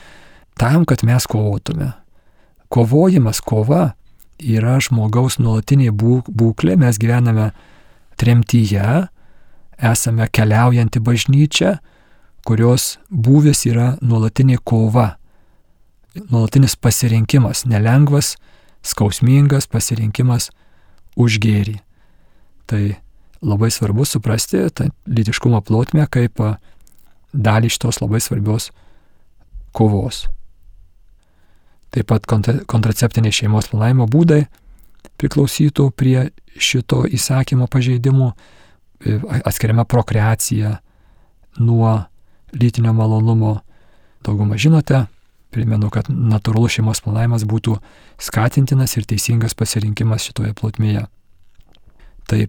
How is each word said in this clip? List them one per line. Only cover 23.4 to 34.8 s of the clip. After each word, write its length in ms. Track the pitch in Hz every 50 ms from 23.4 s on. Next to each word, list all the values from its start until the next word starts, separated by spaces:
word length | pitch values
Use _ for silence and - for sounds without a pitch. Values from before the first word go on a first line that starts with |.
| -
labai 240 | 107 104 101 113 113
svarbu 320 | - - 113 104 101 117
suprasti 600 | 143 - - 120 - 110 107 110 - - - - - 160 -
tą 140 | - - - - _ -
lytiškumo 560 | - 127 113 104 107 - - - 123 117 107
plotmę 460 | - - 110 117 123 - - 151 147 -
kaip, 320 | - 127 120 113 - -
a, 140 | 107 107 104 - - - - - - - - - - - - _ _ _ -
dalį 360 | 139 104 110 107 110 113 117
šitos 300 | - - - 117 - -
labai 160 | 120 107 107
svarbios 540 | 113 - - - 107 101 107 107 - - - - _ - - - - _ _ _ _ _ _ _ _ - _ - - - - -
kovos. 460 | - 110 107 104 98 117 117 - - - - - - - - - _ - - - - - _ _ _ _ - - _ _ _ _ _ _ _ _ _ _ _ _ _ _ - -
Taip 160 | 123 107 -
pat 160 | 117 104 -
kontra-, 380 | - 113 107 95 113 123 - -
kontraceptiniai 680 | - - 110 107 110 104 - 123 113 - 113 113 107 -
šeimos 340 | - 110 104 107 110 - -
planavimo 380 | - 107 113 120 131 131 120 110
būdai 380 | 127 160 170 165 151 147 143 - - _ _ - - -